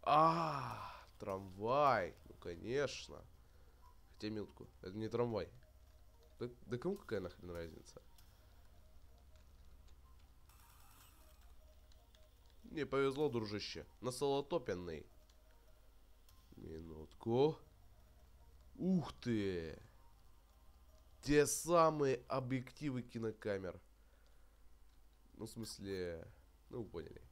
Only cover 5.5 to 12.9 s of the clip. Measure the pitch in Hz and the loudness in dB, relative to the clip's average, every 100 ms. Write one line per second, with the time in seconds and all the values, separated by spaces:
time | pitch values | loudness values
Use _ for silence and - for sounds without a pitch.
5.5 | - - - - - - - - - 123 | -10 -20 -20 -20 -20 -20 -20 -20 -10 -10
6.5 | 123 - 120 165 196 - 104 90 - 87 | -10 -6 -4 -2 -4 -2 -2 -2 -8 -8
7.5 | 85 82 78 - - - - - - - | -8 -8 -10 -16 -18 -20 -20 -20 -20 -20
8.5 | - - - - - - - - - - | -20 -20 -20 -20 -20 -20 -20 -20 -20 -20
9.5 | - - - - - - - - - - | -20 -20 -20 -20 -20 -20 -20 -20 -20 -20
10.5 | - - - - - - - - - - | -20 -20 -20 -20 -20 -20 -20 -20 -20 -20
11.5 | - - - - - - - - - - | -20 -20 -20 -20 -20 -20 -20 -20 -20 -20
12.5 | - - 160 139 | -18 -8 -4 0